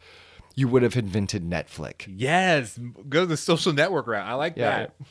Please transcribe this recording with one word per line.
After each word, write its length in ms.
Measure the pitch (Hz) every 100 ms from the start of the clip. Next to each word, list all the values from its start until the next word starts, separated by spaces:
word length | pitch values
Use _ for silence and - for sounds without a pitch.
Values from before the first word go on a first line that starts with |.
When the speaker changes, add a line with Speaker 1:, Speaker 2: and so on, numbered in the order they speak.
| - - - - - -
Speaker 1:
you 120 | 131
would 160 | 123
have 120 | 120 123
invented 480 | 101 104 98 104
Netflix." 600 | 85 82 - - 78 - 101
Speaker 2:
Yes. 720 | 95 131 175 190 151 110 120 120 - 135
Go 160 | 147 180
the 120 | 151
social 360 | - 160 185
network 340 | 143 175 165 120
route. 180 | 107 95
I 60 | 127
like 200 | 165 160
Speaker 1:
Yeah. 220 | 113 107
Speaker 2:
that. 180 | - - 135